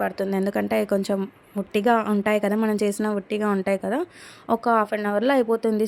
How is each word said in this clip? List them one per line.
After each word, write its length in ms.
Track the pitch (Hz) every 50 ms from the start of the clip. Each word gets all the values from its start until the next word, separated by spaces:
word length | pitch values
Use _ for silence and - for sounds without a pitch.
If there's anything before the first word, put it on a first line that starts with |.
పడుతుంది, 340 | 208 196 190 - 196 196 196 190
ఎందుకంటే 340 | 190 202 202 214 202 202 226 220
అవి 100 | 214 202
కొంచెం 280 | 208 196 196 - 202 196 196 - - - - - - 202
ముట్టిగా 360 | 190 - - 214 202 240 233 226 214 208 214
ఉంటాయి 240 | 202 202 214 214 214 208
కదా, 120 | 202 208 220 226
మనం 120 | 214 214 202 214
చేసిన 240 | 202 202 - 214 214 208 202
ఉట్టిగా 260 | 190 - 214 208 214 208 202
ఉంటాయి 220 | 196 190 202 196 190 -
కదా. 160 | 190 214 285 359 - - - - - - - - - 233
ఒక 180 | 226 - 240 233
హాఫ్ 160 | 220 214 214 226
అన్ 120 | 214 208 208 202
అవర్లో 200 | 208 220 262 277 269
అయిపోతుంది. 460 | 240 214 226 226 - 226 220 214 220